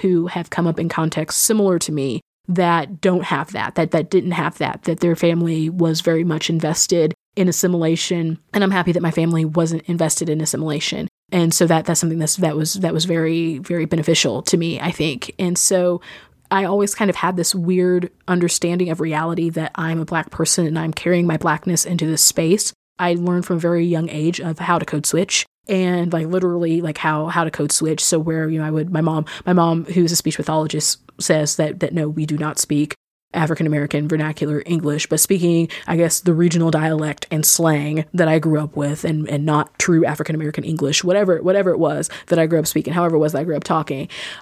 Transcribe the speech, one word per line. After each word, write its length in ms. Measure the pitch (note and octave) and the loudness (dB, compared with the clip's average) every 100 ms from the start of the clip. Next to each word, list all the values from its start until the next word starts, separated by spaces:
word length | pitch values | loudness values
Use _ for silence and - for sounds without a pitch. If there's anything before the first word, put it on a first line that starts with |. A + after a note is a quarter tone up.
who 260 | F#3+ F3 E3+ | 0 2 0
have 220 | F3 E3+ | -4 -6
come 180 | - E3+ | -2 -2
up 120 | E3 | 0
in 100 | E3 | -2
contexts 520 | - D#3+ D#3+ D#3 - | -2 -2 -2 -4 0
similar 380 | - A3 G3 F3 | 0 2 2 2
to 120 | - | 0
me 300 | D3+ C3+ B2+ - _ - | -2 -2 -4 -8 _ -4
that 500 | F3+ F3 E3+ C#3+ F3+ | 0 2 2 0 -2
don't 240 | G3 F3+ | 0 2
have 280 | - D3 D3+ | 0 -2 -4
that, 220 | - G#2 - | -6 -4 -2
that, 160 | E3 | 0
that 180 | E3 D#3+ | 0 2
didn't 220 | F#3+ F3 | 0 2
have 260 | E3+ D#3 - | -2 -4 -2
that, 260 | - - | -4 -4
that 160 | - E3 | -4 0
their 160 | F3 E3 | 0 2
family 540 | E3+ E3+ E3 D#3+ D#3 | 2 2 0 0 -2
was 320 | F3 E3 D#3+ | 0 0 0
very 220 | - E3 | 2 2
much 260 | E3+ D#3 - | 2 0 -2
invested 640 | E3 D#3+ D#3+ - F3 D#3+ - _ - | -2 0 0 2 2 2 -2 _ 0
in 120 | F3+ | 0
assimilation. 920 | E3 F3+ F3 D#3+ E3 - F3 E3 D#3+ _ | 2 0 2 2 0 0 -2 -2 -4 _
And 100 | G#3+ | 0
I'm 80 | G3 | 2
happy 200 | F#3+ F3 | 2 2
that 120 | E3+ | 0
my 80 | E3 | 0
family 340 | D#3+ E3 E3 D#3+ | 0 2 2 0
wasn't 380 | D#3+ E3 E3 | 2 0 0
invested 440 | - E3+ D#3+ - E3 | -2 0 0 0 -2
in 140 | D3+ | -2
assimilation. 640 | D#3 B2+ D#3 D3 - D#3+ D#3 _ _ | -2 -2 -2 -4 -4 -6 -8 _ _
And 220 | F#3 E3 | 2 2
so 140 | - E3+ | 4 4
that, 180 | D#3+ D#3+ | 4 2
that's 140 | E3 | 0
something 200 | E3+ E3 | 0 -2
that's, 180 | D#3 - | -2 0
that 200 | E3+ D3+ | 0 0
was, 160 | D#3 | -2
that 200 | G3 G#3 | -2 -2
was 120 | G3 F3+ | 0 0
very, 540 | E3 D#3+ E3 E3 D3 | 0 0 0 -2 -4
very 260 | E3+ F3 D#3+ | -4 -4 -2
beneficial 560 | E3 D3+ E3 C#3 A2+ | 0 2 2 2 -2
to 160 | - - | 0 0
me, 240 | E3 D#3 | 0 -2
I 100 | E3 | -4
think. 420 | - D#3+ C3 - - | -2 -2 -4 -8 -4
And 180 | F3+ F3+ | -2 0
so 440 | - F#3 F3+ F3 - - - _ - | 2 2 2 0 -6 -20 -20 _ -2
I 140 | F#3+ F#3+ | 0 2
always 280 | G3+ G3+ | 0 0
kind 160 | - G#3 | 0 0
of 60 | F3 | 0
had 200 | F3 F3+ | 0 0
this 200 | E3+ F#3+ | -2 -2
weird 560 | E3+ F#3 F3+ F3+ F3 _ - | 0 2 2 2 -2 _ -2
understanding 640 | F3+ F3 - E3+ F3 F3+ | 0 0 0 0 0 0
of 80 | E3 | -2
reality 500 | D#3+ D3+ E3 E3+ E3 | -2 -2 -2 -2 -2
that 200 | E3 D#3+ | -2 -6
I'm 260 | - E3 D#3+ | -4 -4 -2
a 60 | D#3 | -2
black 240 | E3+ D#3+ | -4 -4
person 380 | - E3 - E3 | -2 -2 0 0
and 100 | D#3+ | 0
I'm 160 | D#3+ | -4
carrying 320 | D#3 - F3+ F3 | -2 0 2 2
my 120 | D#3 | 0
blackness 460 | E3+ D3+ - E3+ | 0 0 0 -2
into 220 | - E3+ D#3+ | 0 -2 0
this 180 | D#3+ | 2
space. 500 | - - E3 G#3 - - _ - | 2 2 2 2 0 -8 _ -4
I 160 | F3+ F3 | -2 0
learned 320 | F3 F3+ F3 | 0 0 0
from 80 | F3 | 0
a 40 | |
very 280 | E3+ F3 F3 | 2 2 2
young 200 | E3 E3 | 0 -2
age 300 | D3+ D#3 F3 | -2 -2 -2
of 200 | F3 D#3+ | -4 -4
how 180 | F3 F3 | 0 0
to 80 | - | 0
code 220 | D3+ - | -4 0
switch 400 | D#3+ G3 - - _ - | 0 0 -2 -4 _ -4
and, 460 | G3 F3+ F3+ F3 | 0 2 0 0
like, 140 | E3+ D#3+ | 0 0
literally, 540 | F#3 F#3 F3 E3+ E3 | 0 0 0 0 0
like, 180 | E3+ D3 | 0 -2
how, 260 | E3 D#3 D#3+ | -2 0 -2
how 180 | E3+ | -2
to 60 | D#3+ | -2
code 220 | - D3 | -2 -2
switch. 340 | - D#3 D3+ - | 0 0 0 0
So 140 | E3 | 0
where, 300 | D#3+ D#3+ D#3 | 0 -2 0
you 100 | D#3+ | -2
know, 60 | D#3 | -2
I 40 | |
would, 220 | D#3 E3+ | -2 0
my 100 | E3 | 0
mom, 240 | D#3+ D#3 D3+ - - | 0 0 -4 -6 0
my 60 | |
mom, 320 | F3+ E3+ E3 E3+ | 4 4 2 0
who's 260 | F3 E3+ | 2 2
a 40 | E3+ | 2
speech 200 | - - | -2 -2
pathologist, 640 | D#3 D#3 D#3 D#3 - - _ - | -2 0 0 -2 -2 -4 _ -6
says 360 | - D#3+ D3+ - | 0 2 2 0
that, 240 | D#3 - | -2 -2
that 120 | D3+ | -4
no, 160 | E3+ D3+ | -2 -2
we 200 | D#3 D#3 | -2 -2
do 100 | D3+ | -2
not 220 | D3+ D3 | -4 -4
speak 340 | - D3 D3 - _ _ _ | -2 0 0 -4 _ _ _
African-American 720 | F3 D#3 D#3 D#3 D3+ D3 D3 D3+ | -2 0 0 0 0 0 -2 0
vernacular 560 | D#3+ D#3 D#3 D3+ D3+ - | 0 -2 -2 -2 -2 -2
English, 420 | E3+ D3 D3 - | -2 0 -2 0
but 120 | E3 | 0
speaking, 500 | - F#3+ F3 E3+ E3 - - | 2 2 4 2 0 -4 -4
I 100 | E3 | 0
guess, 240 | E3 - | 2 2
the 120 | F3+ | 2
regional 380 | D#3+ F3 E3 E3 | 4 4 4 2
dialect 560 | D#3 D#3+ D#3 D3+ D3 - | 2 2 0 -2 -6 -6
and 140 | D#3 D#3 | -2 2
slang 600 | - E3 D3+ D3 D#3 D#3 | 4 4 2 0 -2 -2
that 140 | F3+ D#3+ | 0 4
I 120 | D#3+ | 4
grew 200 | D#3+ D3+ | 2 0
up 160 | D3+ - | -2 -2
with 280 | C#3+ D3+ | -4 -2
and, 240 | E3 D#3 D3+ | -2 -2 -2
and 180 | C#3+ D#3 | -2 2
not 320 | D3+ D#3 - | 0 0 -2
true 260 | - E3 D#3+ | 2 4 4
African-American 580 | D3 - D#3 D3+ D3+ | 0 -4 -4 -4 -4
English, 400 | C#3+ D#3+ C#3 C#3+ | -4 -2 0 0
whatever, 380 | F3+ G3 G3 E3+ | 2 2 2 2
whatever 300 | F3 F#3+ F#3 | 2 2 2
it 80 | D#3+ | 2
was 300 | D#3+ D3 D#3 - - | 0 0 -6 -8 0
that 120 | E3 | 2
I 60 | D#3+ | 4
grew 140 | E3 | 2
up 80 | D#3+ | 0
speaking, 260 | D3+ - | -2 -2
however 220 | E3+ E3+ D#3+ | 0 2 2
it 40 | |
was 140 | D#3 | 2
that 60 | D3+ | 0
I 40 | |
grew 120 | E3 D3 | -2 -4
up 80 | |
talking, 440 | - E3 D3 C3+ D#3+ - - - | -2 -2 -2 -6 -8 -10 -14 -14